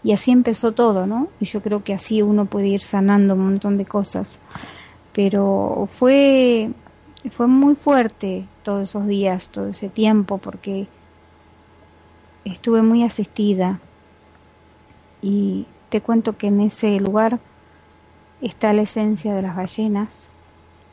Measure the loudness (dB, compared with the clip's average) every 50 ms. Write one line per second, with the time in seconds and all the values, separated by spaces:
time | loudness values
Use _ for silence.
0 | 2 0 0 0 2 4 4 4 4 2 -2 -2 -2 -2 0 2 2 2 2 0
1 | -2 -4 -4 -4 -6 -6 -6 -8 -8 -6 -6 -8 -4 -4 -4 -4 -4 -6 -8 -8
2 | -6 -4 0 0 2 2 2 0 0 -2 -2 -2 0 0 -2 -2 -4 -4 -2 0
3 | 2 4 4 4 4 4 2 0 0 0 -2 -2 -2 -2 -2 -2 -4 -4 -4 -4
4 | -4 -4 -8 -10 -10 -10 -14 -20 -20 -20 -20 -20 -18 -18 -20 -20 -20 -20 -20 -20
5 | _ _ _ 0 0 0 2 0 0 0 0 0 -2 -2 -2 -4 -6 -6 -2 2
6 | 4 4 6 6 6 6 4 4 4 4 2 2 -2 -4 -8 -12 -18 -20 _ _
7 | _ -20 -20 -14 -14 -14 -6 -2 2 4 4 4 6 4 2 2 2 2 2 2
8 | 2 0 -4 _ -8 -6 -6 -8 -10 -14 _ _ _ -6 -4 -4 -6 -6 -6 -6
9 | -4 -2 -2 0 0 -2 -2 -4 -8 -12 -10 -8 -8 -8 -8 -10 -12 -10 -2 0
10 | 2 4 4 2 2 0 -6 -8 -8 -14 -16 -12 -10 -8 -8 -8 -8 -10 _ _
11 | _ _ _ _ _ _ _ _ _ _ _ _ _ _ _ _ -20 _ _ _
12 | _ _ _ _ _ _ _ _ _ -14 -14 -6 0 2 2 4 4 4 4 4
13 | 2 0 -2 -6 -8 -6 -4 -2 0 0 2 0 0 -2 -2 -6 -10 -20 _ _
14 | _ _ _ _ _ _ _ _ _ _ _ _ _ _ _ _ _ _ -20 _
15 | _ _ _ _ -4 -2 -2 0 0 -2 -4 -6 -8 -10 -18 _ _ _ -4 -4
16 | -2 0 0 0 0 -2 -6 -4 -2 0 2 2 2 0 -2 -2 0 0 0 0
17 | 0 0 2 2 2 2 0 -4 -8 _ _ _ _ _ _ _ _ _ _ _
18 | _ _ _ _ _ _ _ _ -10 -10 -6 -2 0 2 2 2 0 -2 -2 -2
19 | -2 -2 -2 -2 -4 -4 -4 -4 -4 -4 -6 -6 -8 -8 -6 -4 -4 -2 -2 -2
20 | -4 -6 -10 -20 -20 -20 _ _ _ _ _ _ _ _ _ _ _ _